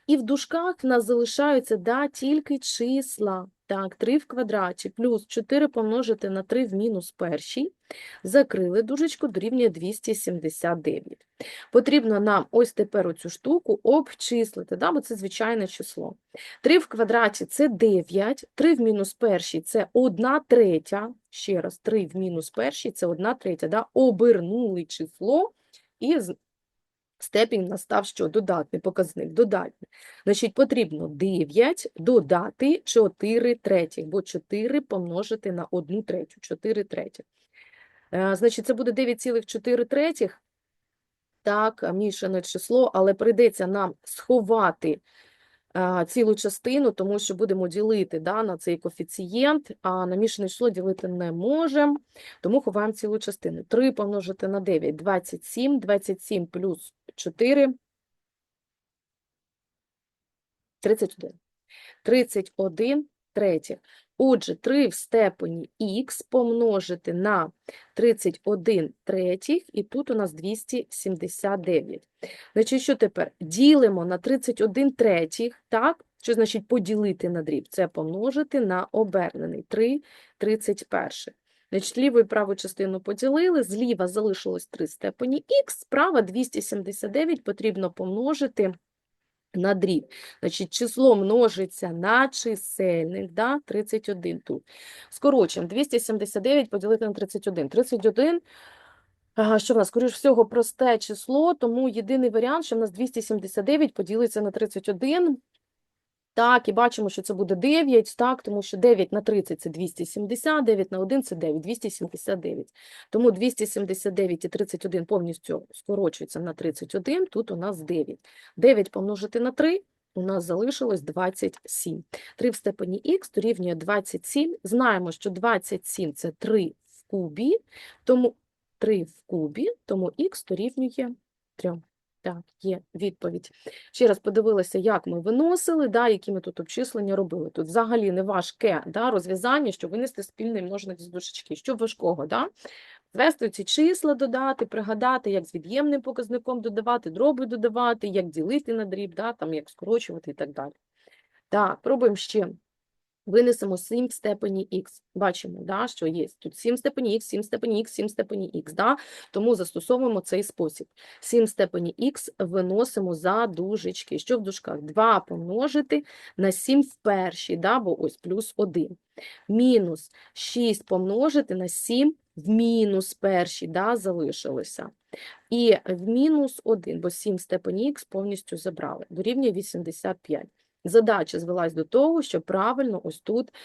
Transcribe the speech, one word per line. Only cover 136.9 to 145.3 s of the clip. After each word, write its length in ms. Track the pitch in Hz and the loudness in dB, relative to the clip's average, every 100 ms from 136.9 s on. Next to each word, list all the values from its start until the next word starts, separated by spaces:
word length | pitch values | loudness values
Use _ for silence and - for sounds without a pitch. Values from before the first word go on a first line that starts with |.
| 220 202 196 | -4 -2 -2
робили. 340 | 180 175 160 | -2 -4 -6
Тут 180 | - 160 | -6 0
взагалі 440 | 196 226 233 202 | 0 2 2 2
не 120 | 180 | 0
важке, 600 | 190 190 - - 220 160 - | 0 -2 -4 0 0 0 -4
да, 240 | 180 247 | -2 0
розв'язання, 600 | 208 175 190 233 285 262 | 0 -2 -4 0 0 0
щоб 200 | - 175 | -4 -8
винести 320 | 208 262 - | -6 -6 -8
спільний 380 | 196 _ 220 220 | -16 _ -6 -6
множник 400 | 180 196 196 175 | -6 -10 -10 -14
з 60 | 175 | -12
дужечки. 480 | 180 - - - 151 | -12 -12 -16 -12 -10
Що 200 | - 233 | -6 -4
важкого, 500 | 226 - 175 165 151 | -4 -2 -2 -2 -4
да? 240 | 196 349 _ - - - - _ | -4 -4 _ -20 -20 -20 -20 _
Звести 360 | 214 294 311 226 | 0 2 2 -6
ці 140 | - | -6
числа, 500 | 196 - 311 359 302 | -4 2 2 2 0
додати, 520 | 269 269 254 269 269 233 | 0 -2 -2 -2 -2 -4
пригадати, 640 | 226 208 220 247 254 208 | -6 -4 0 0 0 0